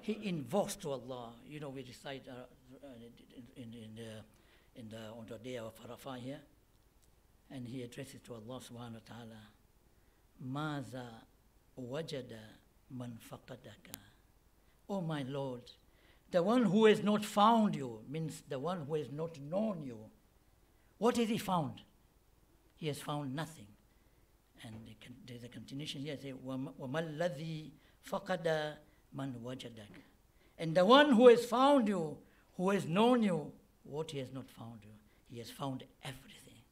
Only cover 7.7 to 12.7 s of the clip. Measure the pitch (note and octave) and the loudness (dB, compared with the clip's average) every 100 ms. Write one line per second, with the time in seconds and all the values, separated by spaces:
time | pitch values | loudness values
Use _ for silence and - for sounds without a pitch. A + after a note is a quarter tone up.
7.7 | B2+ A#2+ C3 C3 A#2+ - A#2 G#2+ B2+ A#2 | -8 -10 -12 -14 -16 -14 -14 -12 -14 -12
8.7 | A#2+ A#2+ A2+ - A2 A#2 A2 G#2+ _ _ | -14 -12 -14 -16 -16 -16 -18 -20 _ _
9.7 | _ _ _ _ _ _ - C3 C#3 D3+ | _ _ _ _ _ _ -14 -8 -6 -4
10.7 | D3 A2+ B2+ A#2+ A2+ - _ _ _ _ | -6 -8 -10 -12 -16 -20 _ _ _ _
11.7 | - A#2+ C#3 D#3+ C#3+ A#2 A2+ A2 - _ | -14 -10 -8 -8 -10 -10 -16 -18 -20 _